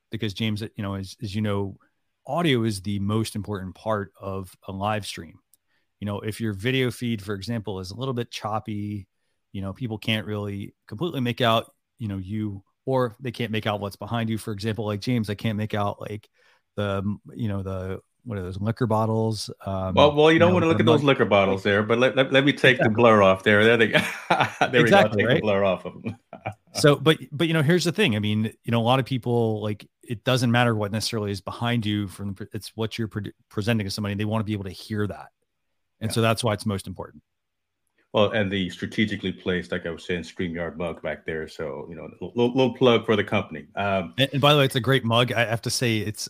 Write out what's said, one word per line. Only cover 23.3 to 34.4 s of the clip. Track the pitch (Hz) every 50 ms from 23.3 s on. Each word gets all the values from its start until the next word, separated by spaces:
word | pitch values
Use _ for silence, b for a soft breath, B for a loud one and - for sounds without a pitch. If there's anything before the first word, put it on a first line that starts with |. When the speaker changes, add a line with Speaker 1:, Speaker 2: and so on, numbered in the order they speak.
| 95 95
Speaker 2:
there. | - 113 104 104 107
There | 113 117
they | 117 113 -
go. | - -
<laughs> | 196 - - - - -
There | 170 160 143 - - - 151 - 127 123 120
we | 113
go. | 196 196
I'll | 110
Speaker 1:
Exactly, | 107 110 104
Speaker 2:
take | 98 117
the | 123
Speaker 1:
right? | 113
Speaker 2:
blur | 117 107 101 98 101
off | 98 90 90 -
of | 107 -
'em. | - - 110 104 - _ _
<laughs> | - - _ 110 - _ _ _
Speaker 1:
So, | - - - 147 143
but, | 127 135 160 160 - 135 -
but, | 151 127 170 160
you | 165
know, | 165
here's | 143 143 175 180
the | 147 175
thing. | - - - 135 104
I | 104
mean, | 104 107 107 107 110 107 - _
you | _ -
know, | 117 117
a |
lot | 113 117 127 131
of | 127
people, | - 135 123 - 123 120 120 117 110 110 107
like, | 107 107 107 - - _ _ _
it | _ - 120 104
doesn't | - 123 127 123 127 120
matter | 117 123 123 120 113
what | 107 104 101
necessarily | 104 110 104 - - 113 104 101
is | 101 95
behind | - 98 - - 120 120 120 120 104
you | 104 104 104 104
from | 95 92 - 101 101
the | 95
pre-, | - 107 -
it's | - 107 - - -
what | 110 113 107 -
you're | - 113 104
pre-, | - 110 98 - - _ _ _
presenting | - 110 101 113 117 110 101
to | 95
somebody. | - - 104 101 101
They | 98 107
wanna | 107 110 110